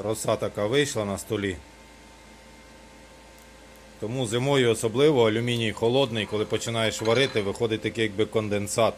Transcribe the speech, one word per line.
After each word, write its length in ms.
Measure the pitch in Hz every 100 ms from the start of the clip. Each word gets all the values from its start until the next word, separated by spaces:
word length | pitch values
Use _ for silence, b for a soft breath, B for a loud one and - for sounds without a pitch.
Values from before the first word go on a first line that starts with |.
роса 340 | 101 113 - 107
така 300 | 104 104 104
вийшла 380 | 139 139 110
на 140 | 101 95
столі. 380 | - 107 101 82 - - - - - - - - - - - - - - - - - - - - - - - -
Тому 260 | 107 131 117
зимою 440 | 120 139 139 120
особливо 580 | 110 113 113 151 135 113
алюміній 440 | 110 120 117 110
холодний, 540 | 95 113 131 131 110 98
коли 180 | 107
починаєш 580 | 104 107 117 113 110 -
варити, 400 | 110 117 135 113
виходить 380 | 98 95 117 110
такий 240 | 110 113
якби 220 | 110 98 104
конденсат. 680 | 113 107 101 101 - 107